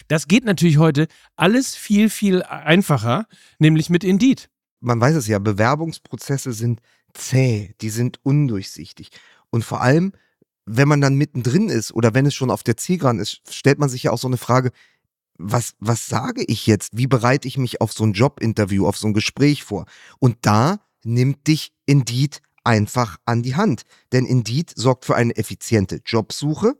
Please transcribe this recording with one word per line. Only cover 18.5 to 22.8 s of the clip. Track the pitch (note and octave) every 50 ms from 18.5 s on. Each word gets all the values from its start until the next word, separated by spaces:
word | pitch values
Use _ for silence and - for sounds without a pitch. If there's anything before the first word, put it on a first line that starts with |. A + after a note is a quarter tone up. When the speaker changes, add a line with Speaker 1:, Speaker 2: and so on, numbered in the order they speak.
| G#2 - G#2 F#2 G2+ G2 F#2
Speaker 2:
auf | E2+ G2+
so | - - A2
ein | G#2
Gespräch | G#2 G2+ - - - C3+ D3 D3 - -
vor? | - G#2 F#2 - - - - - - - -
Und | - B2+ A2 - -
da | G#2+ G#2 G#2+ A#2+ D#3 G3 G#3 _ _ _ _ -
nimmt | A2+ A#2 B2 B2+ C3+ C#3 - -
dich | D#3 D#3 D3 - - _ _ _
Indeed | - C#3+ C#3+ A#2+ A2 A#2 B2 C#3+ C#3+ - - _ _ _ _ -
einfach | B2 A#2 G#2+